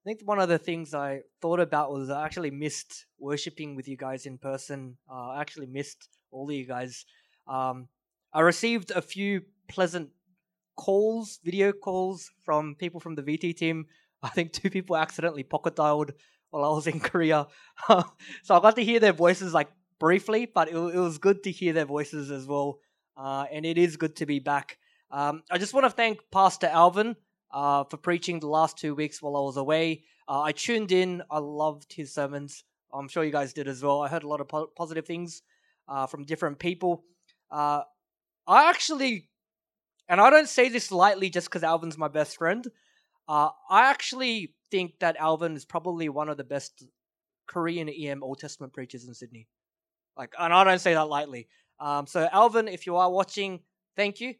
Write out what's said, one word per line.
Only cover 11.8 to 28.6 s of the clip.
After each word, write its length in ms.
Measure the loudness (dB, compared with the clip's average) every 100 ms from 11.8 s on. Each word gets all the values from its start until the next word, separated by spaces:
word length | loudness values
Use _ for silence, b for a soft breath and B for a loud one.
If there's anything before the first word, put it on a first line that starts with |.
| -4 -2 -2 -6 -14 _
from 320 | -2 0 0 -8
people 240 | -10 -10
from 160 | -12 -10
the 60 |
V 160 | -6 -4
T 140 | -4
team. 340 | -2 -2 -4 -8 _
<laughs> 180 | _ _
I 60 | -8
think 240 | -4 -4
two 180 | -4 -4
people 260 | -4 -4 -2
accidentally 460 | -2 -4 -6 -6
pocket 320 | -6 -4 -4
dialed 380 | 0 2 2 -2 -8 b b _
while 140 | -4
I 40 | -2
was 180 | 0 -2
in 140 | -4
<laughs> 100 | -2
Korea. 380 | 0 2 2 0 b b b 4
<laughs> 0 | 4 4 _ B B
So 100 | 4
I 60 | 8
got 160 | 8 6
to 80 |
hear 160 | 2 6
their 120 | 6
voices, 400 | 6 4 4 0
like, 200 | 0 0 _ _ _
briefly, 480 | 2 2 2 -2 0
but 220 | 0 0
it, 80 | 0
it 240 | -2 0
was 180 | 0 2
good 240 | 2 2
to 80 | 0
hear 220 | -4 0
their 140 | 0 0
voices 440 | -2 -4 -8 -10
as 160 | -10 -6
well. 320 | -4 -2 -6 _ _ _ -14
Uh, 300 | -8 -6 -6
and 160 | -6 -2
it 120 | 4
is 180 | 2 2
good 180 | -6
to 120 | -4 -4
be 120 | -4
back. 400 | 0 -2 -2 -20 _ _ _
Um, 280 | -4 -4 -4 _
I 80 | -4
just 160 | 0
wanna 160 | 2 2
thank 300 | 4 0 0 _
Pastor 380 | 4 4 4 0
Alvin, 480 | 8 6 6 -2 -4 _ _ _
uh, 340 | -4 0 2
for 140 | 0 -6
preaching 420 | -2 -2 -2 -6
the 60 | -2
last 320 | 2